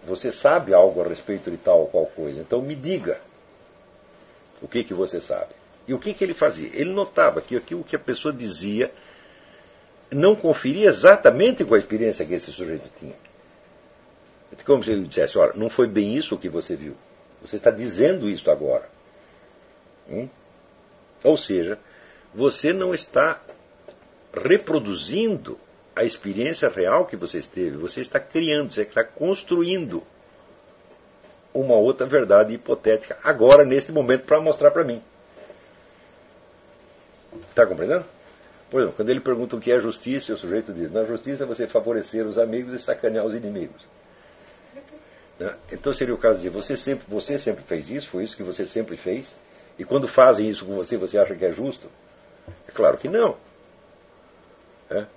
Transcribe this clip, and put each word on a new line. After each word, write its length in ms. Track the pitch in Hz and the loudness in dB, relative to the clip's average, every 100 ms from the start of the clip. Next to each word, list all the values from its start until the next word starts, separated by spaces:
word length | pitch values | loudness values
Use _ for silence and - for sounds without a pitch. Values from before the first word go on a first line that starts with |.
| 85 | -8
"Você 260 | 92 123 | -6 -6
sabe 440 | - 139 170 95 92 | 0 2 2 6 8
algo 260 | 95 - | 8 4
a 60 | 95 | -4
respeito 420 | 82 - 98 90 | -6 -8 -8 -8
de 80 | 85 | -4
tal 220 | - 85 | 4 4
ou 60 | - | 4
qual 180 | 90 - | 0 -2
coisa, 340 | - 76 69 | -6 -10 -10
então 220 | 80 120 | -4 -4
me 140 | 139 147 | -4 -8
diga 440 | 143 190 180 - - _ _ _ _ _ _ _ _ - - _ _ - | -6 -4 -4 -8 -10 _ _ _ _ _ _ _ _ -20 -20 _ _ -20
o 60 | - | -6
que 160 | 120 | -6
que 100 | - | -4
você 260 | 90 95 87 | -4 -4 -4
sabe." 360 | - 50 - - - _ - | -6 -8 -8 -14 -20 _ -8
E 60 | |
o 60 | 131 | -6
que 140 | 208 | -6
que 100 | - | -4
ele 120 | 190 165 | -4 0
fazia? 340 | 202 - - | -2 -2 -10
Ele 200 | - 160 | -6 -4
notava 500 | 196 190 - 160 - | -4 -4 2 2 2
que 140 | - 123 | -6 -6
aquilo 280 | - 175 | -6 -12
que 120 | 156 151 | -6 -6
a 40 | |
pessoa 320 | - 120 156 | -6 -4 -6
dizia 600 | 131 113 82 98 107 123 - - - - - - - - - _ _ _ | -6 -8 -8 -6 -2 -4 -6 -20 -20 -20 -20 -20 -20 -20 -20 _ _ _
não 240 | 139 180 214 | 2 4 4
conferia 540 | 165 - 127 165 208 | 0 0 -2 4 4
exatamente 760 | 107 180 202 135 120 220 247 | 8 8 10 6 6 2 2
com 100 | 131 | 2
a 60 | 110 | 2
experiência 460 | - 107 113 92 78 | 2 -2 -2 -2 -6
que 80 | |
esse 180 | 85 - | -6 -8
sujeito 380 | 85 87 80 69 - | -12 -10 -10 -12 -20
tinha. 160 | 71 - - _ _ _ _ - _ _ _ _ _ _ - | -20 -20 -20 _ _ _ _ -20 _ _ _ _ _ _ -20
É 120 | - | -14
como 200 | - 135 | 2 2
se 80 | 113 | 2
ele 160 | 104 85 | -4 -2
dissesse, 300 | 90 76 - | -2 0 2
"Olha, 160 | 78 101 | 2 2
não 140 | 110 | -4
foi 180 | - 120 | 0 0
bem 280 | 104 101 131 | 0 -2 -4
isso 220 | 151 101 | -4 -8
que 120 | 90 | -6
você 260 | 80 - 80 | -8 -8 -10
viu. 200 | 76 - _ - _ _ | -10 -18 _ -20 _ _
Você 140 | - 107 | -12 0
está 160 | 120 | 0
dizendo 580 | 107 120 90 143 190 107 | 0 -10 0 0 2 -4
isso 220 | 85 - | -4 -2
agora." 380 | 73 73 67 - _ _ - - _ _ _ _ _ _ _ 104 | 0 0 -4 -6 _ _ -20 -20 _ _ _ _ _ _ _ -12
Hum? 180 | 98 131 _ _ _ _ _ _ _ _ _ | -12 -12 _ _ _ _ _ _ _ _ _
Ou 140 | 135 151 | 2 2
seja, 420 | - 95 85 107 - - - - - 104 | 0 -4 -2 -8 -12 -20 -20 -20 -18 -2
você 380 | 139 - 151 | -2 0 -2
não 200 | 185 185 | -2 -2
está 480 | 170 - 127 151 156 - - _ _ - - - _ _ | -4 -2 0 0 -2 -14 -20 _ _ -20 -20 -20 _ _
reproduzindo 1200 | - - 202 - 156 107 87 76 165 226 170 - - - _ _ - | -6 2 2 2 -4 -2 -8 -6 -2 -2 -4 -8 -16 -18 _ _ -4
a 80 | |
experiência 680 | 113 - 101 98 131 160 135 | -4 -4 -8 -4 -4 0 -2
real 360 | 92 90 143 180 | 0 2 2 0
que 100 | 101 | -6
você 240 | 85 82 | -8 -10
esteve, 380 | - - 87 71 | -10 -6 -6 -6
você 240 | 87 - | -10 -8
está 180 | 123 - | -6 -6
criando, 520 | - 165 165 151 139 | -4 -4 -2 -2 -4
você 100 | 107 | -6
está 220 | 104 - | -4 -2
construindo 1000 | 113 - 165 196 - 175 175 190 139 87 - _ _ _ - - _ _ _ - _ _ - - _ | -4 -4 -4 -4 -2 -2 0 -4 -6 -10 -12 _ _ _ -20 -20 _ _ _ -20 _ _ -20 -20 _
uma 220 | 135 135 113 | -4 2 4
outra 300 | 113 135 135 | 4 2 2
verdade 480 | 143 107 101 110 | 2 6 6 6
hipotética, 640 | 113 - - 110 110 - - | -2 -4 -2 2 0 -2 -6
agora, 420 | 151 139 117 143 139 | -2 4 10 10 10
neste 260 | 135 131 | 4 0
momento, 320 | 156 123 127 | -2 2 0
para 160 | - 156 | 4 2
mostrar 320 | 160 147 147 | 4 4 4
para 120 | 165 | 4
mim. 180 | 147 117 - _ - - - - - _ _ _ - - - - _ _ _ - - - _ _ _ - - | -2 -6 -12 _ -20 -20 -20 -20 -20 _ _ _ -20 -20 -20 -20 _ _ _ -20 -20 -20 _ _ _ -20 -4
Tá 120 | - 113 | 2 4
compreendendo? 400 | 117 98 175 170 - - - - - - | 2 -2 -2 -4 -20 -20 -20 -20 -20 -4
Por 100 | 131 | 0
exemplo, 160 | 104 - | 0 -2
quando 140 | 107 | -2
ele 100 | 127 | -2
pergunta 380 | 131 120 123 117 | -2 -4 -4 -6
o 20 | |
que 100 | 117 | 0
é 120 | 123 | 0
justiça, 520 | 113 - 123 135 - | 0 -8 -8 -8 -6
o 40 | 107 | -10
sujeito 340 | 87 104 113 | -4 -6 -6
diz, 180 | 85 80 | -10 -6
"Na 140 | 98 | -4
justiça 400 | 110 110 131 139 | -4 -6 -8 -8
é 20 | 131 | -8
você 220 | 113 110 | -6 -2
favorecer 580 | 117 110 113 98 110 110 | -2 -2 -4 -4 -6 -4
os 140 | 104 | -2
amigos 340 | 117 117 123 | -2 -2 -8
e 60 | 127 | -10
sacanear 460 | - 120 113 110 107 | -6 -4 -2 -2 -4
os 80 | |
inimigos." 480 | 113 107 101 82 - - - _ - - - - - - 269 - 302 - - - _ | -6 -8 -10 -10 -14 -20 -20 _ -20 -20 -20 -20 -20 -20 -20 -20 -20 -20 -20 -20 _
Né? 160 | 90 - - | -10 -10 -16
Então 180 | - 143 | -8 -6
seria 240 | 131 127 113 | -4 -4 2
o 20 | |
caso 180 | 117 98 | 2 2
de 80 | |
dizer, 80 | 90 | -2
"Você 260 | 90 - 135 | -8 -8 -6
sempre, 280 | - 135 - | -6 -6 -6
você 280 | 104 - 143 | -8 -6 -6
sempre 280 | 120 101 - | -4 -6 -8
fez 240 | 85 73 | -8 -8
isso, 180 | 135 - | -12 -10
foi 160 | 90 | -8
isso 140 | 110 - | -8 -10
que 60 | |
você 220 | 92 87 92 | -12 -10 -8
sempre 300 | 113 110 85 | -6 -8 -8
fez, 400 | 90 107 135 - _ - - - | -6 -8 -8 -20 _ -20 -20 -16
e 60 | |
quando 240 | 92 139 123 | -4 -2 2
fazem 420 | - 127 104 110 | 6 8 6 0
isso 160 | 101 95 | -4 -8
com 80 | |
você, 220 | 98 87 117 | -8 -6 -4
você 220 | 92 104 | -2 2
acha 180 | 98 90 | 2 2
que 80 | |
é 80 | 90 | -4
justo?" 400 | 82 135 131 - - _ _ _ - - - - | -2 -8 -10 -20 -20 _ _ _ -20 -20 -20 -14
É 60 | |
claro 260 | - 104 127 | 2 4 4
que 120 | 135 | -2
não. 260 | 208 214 - - _ _ _ _ _ _ _ _ _ _ _ _ - _ | 0 0 -2 -16 _ _ _ _ _ _ _ _ _ _ _ _ -20 _
É? 160 | 101 104 | -8 -8